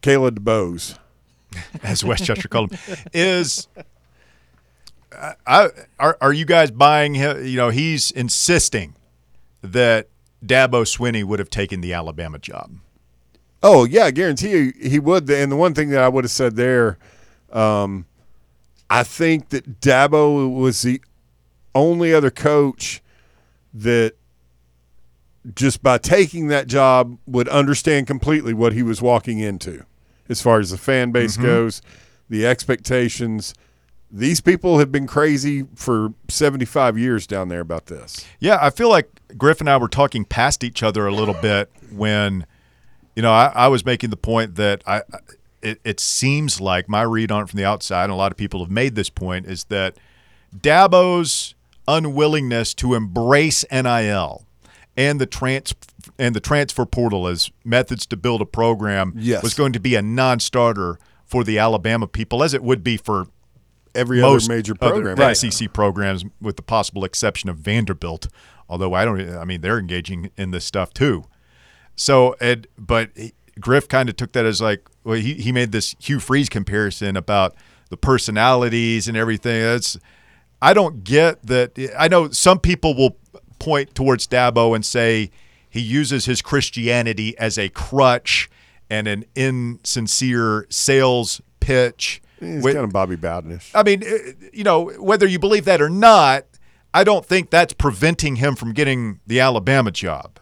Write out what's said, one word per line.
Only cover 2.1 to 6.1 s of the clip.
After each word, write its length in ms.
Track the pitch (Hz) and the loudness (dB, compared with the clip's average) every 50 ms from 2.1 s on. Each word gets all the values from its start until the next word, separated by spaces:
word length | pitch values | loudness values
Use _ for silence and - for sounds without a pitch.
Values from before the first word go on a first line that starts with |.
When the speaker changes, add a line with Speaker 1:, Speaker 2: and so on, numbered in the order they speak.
| 117 - 190 - 117 98 95 - | -2 -2 -2 -4 -4 -4 -4 -4
Speaker 2:
called 240 | - 117 110 98 - | -2 -2 -2 -2 -6
him. 240 | 175 - - 190 165 - 170 _ | -12 -14 -14 -14 -14 -16 -8 _
Is, 540 | 170 170 190 185 180 170 131 - - - _ _ - 151 _ _ _ _ _ _ _ _ _ _ _ _ _ _ _ _ _ _ _ _ - - _ _ _ - | 0 0 0 0 0 -2 -2 -4 -8 -8 _ _ -20 -20 _ _ _ _ _ _ _ _ _ _ _ _ _ _ _ _ _ _ _ _ -20 -20 _ _ _ -20
I, 220 | - - 151 - _ _ | -16 -14 -14 -14 _ _
I, 220 | 127 127 180 208 170 - - - _ _ _ | 4 4 6 6 4 0 -8 -20 _ _ _
are, 180 | 135 151 | 0 0